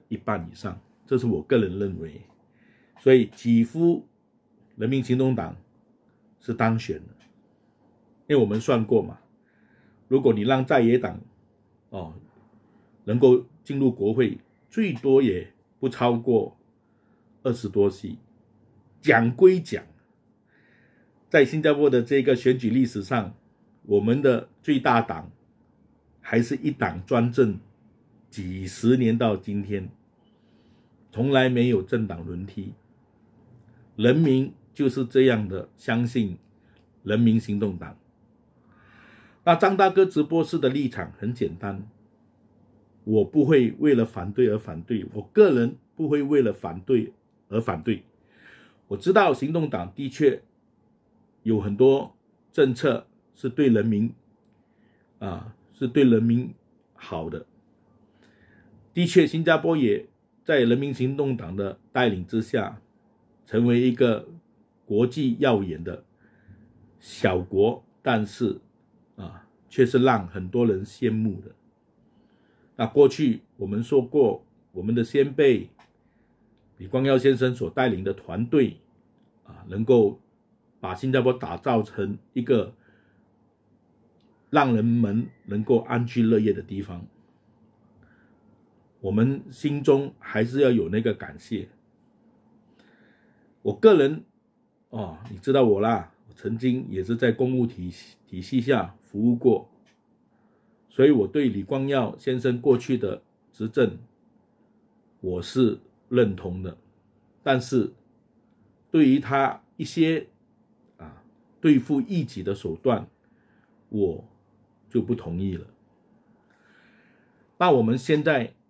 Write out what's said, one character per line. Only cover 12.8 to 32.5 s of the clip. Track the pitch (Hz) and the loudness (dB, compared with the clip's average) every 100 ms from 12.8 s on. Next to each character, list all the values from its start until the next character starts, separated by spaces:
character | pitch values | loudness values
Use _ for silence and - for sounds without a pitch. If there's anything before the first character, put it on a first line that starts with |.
| _ _ | _ _
能 | - 117 | -6 2
够 | 131 127 - _ | 4 4 2 _
进 | - 139 | -10 -2
入 | 135 | -2
国 | 120 101 | 0 -2
会， | 113 139 - - _ _ | 0 -2 -4 -14 _ _
最 | - 208 | -6 -4
多 | 123 139 135 | -2 2 4
也 | 127 90 85 _ _ _ | 4 -2 -8 _ _ _
不 | 135 | -8
超 | - 123 | -2 0
过 | 120 120 113 - - _ _ _ _ _ _ _ _ | 0 0 -2 -2 -8 _ _ _ _ _ _ _ _
二 | 131 | -6
十 | 120 101 | -6 -4
多 | 101 101 | 0 0
席。 | 95 101 - _ _ _ _ _ _ _ _ | 0 -10 -14 _ _ _ _ _ _ _ _
讲 | - 117 117 | 2 4 2
归 | 120 185 185 | 4 6 6
讲， | 165 - - _ _ _ _ _ _ _ _ _ _ _ _ _ _ | 0 -10 -12 _ _ _ _ _ _ _ _ _ _ _ _ _ _
在 | 160 | 2
新 | 131 156 | 4 2
加 | 151 | 0
坡 | 147 147 | 4 4
的 | 127 | 2
这 | 117 139 | 2 0
个 | 131 127 | 2 2
选 | 127 127 | 2 0
举 | 120 | 0
历 | 123 | 0
史 | 123 104 | 0 -2
上， | 95 123 95 - _ _ _ _ | -4 -4 -4 -10 _ _ _ _
我 | - 101 | -2 0
们 | 107 127 | 2 2
的 | 139 120 - _ | 2 2 -2 _
最 | - 139 | -2 0
大 | 143 117 | 2 2
党 | - 80 - - _ _ _ _ _ _ _ _ | 0 -8 -14 -20 _ _ _ _ _ _ _ _
还 | - 113 | -4 -2
是 | 117 127 | 0 -4
一 | 147 | -4
党 | - 98 87 92 | -4 -4 -6 -2
专 | 127 120 | 0 0
政 | 120 120 92 - _ _ _ _ _ _ | 2 2 0 -12 _ _ _ _ _ _
几 | - 92 92 95 | -14 -10 -10 -12
十 | - 113 127 | -2 2 2
年 | 117 117 | 2 0
到 | 117 98 | 0 -2
今 | - 101 | -4 -8
天， | 101 101 92 - _ _ _ _ _ _ _ _ _ _ _ | -6 -8 -10 -16 _ _ _ _ _ _ _ _ _ _ _
从 | 107 131 | -6 0
来 | 135 131 | 2 2
没 | 123 123 | 2 2
有 | 107 | 0
政 | 92 120 107 | 0 -4 -4
党 | 85 | -8
轮 | 82 87 | -12 -12
替。 | 98 | -12